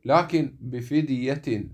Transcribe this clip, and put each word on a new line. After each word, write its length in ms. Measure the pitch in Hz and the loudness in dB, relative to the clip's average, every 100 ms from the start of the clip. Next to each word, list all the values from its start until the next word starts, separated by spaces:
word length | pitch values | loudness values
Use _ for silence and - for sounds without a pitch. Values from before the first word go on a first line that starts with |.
لكن 540 | 123 156 175 165 156 - | 2 4 4 0 0 -4
بفدية 1080 | 120 123 120 151 151 127 127 147 143 107 - | -10 -8 -2 0 0 0 -2 -2 -2 -4 -4